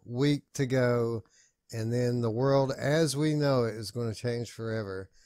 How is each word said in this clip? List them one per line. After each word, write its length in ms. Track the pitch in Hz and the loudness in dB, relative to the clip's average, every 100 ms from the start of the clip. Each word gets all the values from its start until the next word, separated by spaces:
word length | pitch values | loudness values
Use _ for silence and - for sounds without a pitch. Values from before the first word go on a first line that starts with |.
week 380 | - 120 143 143 - - | -8 0 2 2 -2 -4
to 100 | 135 | 0
go, 580 | 131 123 120 117 113 - _ _ _ _ | 2 4 2 0 -2 -8 _ _ _ _
and 220 | 117 110 | -6 -2
then 260 | 120 123 120 | 0 0 0
the 100 | 117 | 0
world 440 | 110 135 139 135 - | 0 2 4 2 0
as 380 | 131 151 160 135 | 0 2 2 2
we 180 | 156 | 0
know 300 | 151 143 131 | 2 2 2
it 120 | 117 107 | 2 -2
is 160 | 107 | -8
gonna 220 | 123 117 | -6 -4
change 380 | 104 123 120 117 | -4 -4 -4 -6
forever. 580 | - 113 110 101 95 95 _ | -8 -6 -4 -4 -6 -10 _